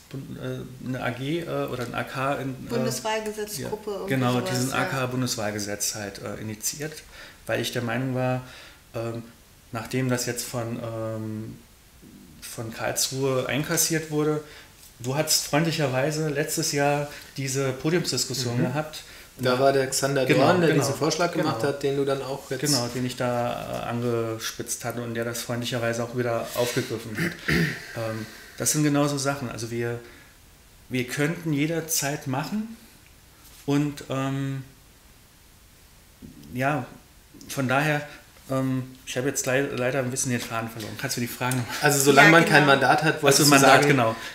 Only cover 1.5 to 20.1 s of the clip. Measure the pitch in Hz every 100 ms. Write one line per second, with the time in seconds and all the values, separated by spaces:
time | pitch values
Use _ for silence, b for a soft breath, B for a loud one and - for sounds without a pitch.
1.5 | 139 139 123 117 120 120 131 135 139 135
2.5 | 131 - 233 - - 220 220 214 214 208
3.5 | 147 123 214 - 196 - 131 123 123 120
4.5 | 123 131 110 135 135 127 127 123 - 104
5.5 | 104 101 101 - 110 101 98 107 104 107
6.5 | 107 - 151 151 - - B B B -
7.5 | 113 117 127 117 117 131 127 127 127 127
8.5 | B B B - 113 117 117 113 - -
9.5 | - - 113 110 127 131 123 - 117 -
10.5 | 123 117 120 117 113 110 110 110 107 113
11.5 | - - - - - - - - - -
12.5 | - 113 113 120 120 - 131 135 127 123
13.5 | 123 151 165 - 160 156 151 151 151 -
14.5 | B B B B - 120 139 156 - -
15.5 | 147 165 151 139 131 147 151 156 139 151
16.5 | - 151 143 143 147 143 B B - 135
17.5 | 135 135 127 156 175 - 123 - 123 120
18.5 | 120 - 147 151 - - B B - 123
19.5 | 127 139 139 131 - 135